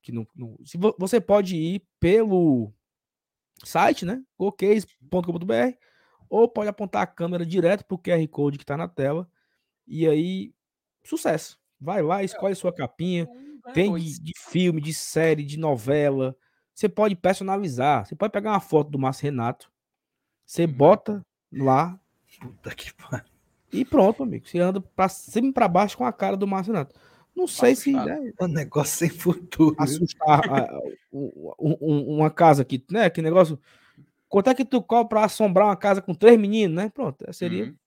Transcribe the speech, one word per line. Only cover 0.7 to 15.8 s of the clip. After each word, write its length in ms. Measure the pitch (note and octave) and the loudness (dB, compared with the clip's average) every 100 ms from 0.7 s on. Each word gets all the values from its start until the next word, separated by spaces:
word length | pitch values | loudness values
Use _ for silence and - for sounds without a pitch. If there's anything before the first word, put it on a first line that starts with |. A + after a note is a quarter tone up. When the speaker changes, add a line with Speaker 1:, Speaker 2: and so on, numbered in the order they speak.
| E3+ | -2
Speaker 1:
vo-, 180 | G#3+ - | -2 0
você 200 | F#3 A#3+ | -2 0
pode 360 | F3+ G#3 F#3 E3+ | 4 2 2 -4
ir 260 | D#3+ F#3+ _ _ | -4 -6 _ _
pelo 720 | E3+ G#3+ A3 F#3 E3 B2+ G#2+ _ _ _ _ _ _ _ _ _ | 4 4 4 4 4 2 -2 _ _ _ _ _ _ _ _ _
site, 420 | - E3 G3 D#4 | -4 2 2 2
né? 160 | F3 B3+ C4 _ | -4 -8 -12 _
Gocase 480 | F#3+ - G3 G#3+ - _ _ | -6 -2 2 2 0 _ _
ponto 160 | F3+ | -4
com 80 | F3 | -2
ponto 120 | E3+ F3+ | -6 -2
B 80 | |
R, 220 | A3+ B3 B3 _ _ _ _ _ | 0 0 -4 _ _ _ _ _
ou 180 | G#3 A#3 | 2 2
pode 220 | A#3 G#3 | 2 -4
apontar 320 | G3+ G3+ G#3 | -6 -6 -4
a 60 | F#3 | -4
câmera 360 | - E3+ F3+ | -4 -6 -4
direto 400 | E3+ F#3 E3+ G3+ | -2 0 2 0
pro 120 | - F#3 | -4 -8
Q 140 | - | -2
R 160 | E3+ D#3 | 0 0
Code 320 | - D3 C#3+ | -2 -4 -4
que 60 | |
tá 120 | - D3 | -10 -8
na 100 | F3 | -8
tela. 400 | - C3+ D#3+ F3+ _ _ _ _ _ _ | -4 -4 -4 -8 _ _ _ _ _ _
E 200 | D3+ D#3+ | -2 0
aí, 460 | D3+ F3 F#3+ G3+ _ _ _ _ _ | 2 0 -6 -10 _ _ _ _ _
sucesso! 560 | - D#4+ - D#3 - _ _ _ | -10 -4 -2 -4 -6 _ _ _
Vai 240 | C#3+ G3 | -6 -4
lá, 200 | D#3 G3 | -2 -2
escolhe 280 | G3 - G3 | -4 -4 -6
Speaker 2:
É, 20 | |
Speaker 1:
sua 160 | F#3 F3+ | -4 -6
capinha. 560 | E3 B2+ - F3 F3 E3 | -6 -10 -6 -4 -4 -6
Speaker 2:
um 320 | - C#4 C#4+ | -12 -20 -20
ganha 100 | A#3+ | -4
Speaker 1:
Tem 160 | B3+ G3+ | 0 0
Speaker 2:
dois. 140 | E3+ D#3+ C#3 | 0 -6 -12
Speaker 1:
de, 20 | |
de 80 | D#3 - | -14 -16
filme, 420 | - F3 F3+ D#3+ | -4 0 0 0
de 140 | D3+ | -6
série, 500 | D#3 - D#3+ D#3+ D3+ | -10 -4 0 2 0
de 140 | C#3+ D3+ | -4 -6
novela. 800 | D#3+ B2+ | -4 -2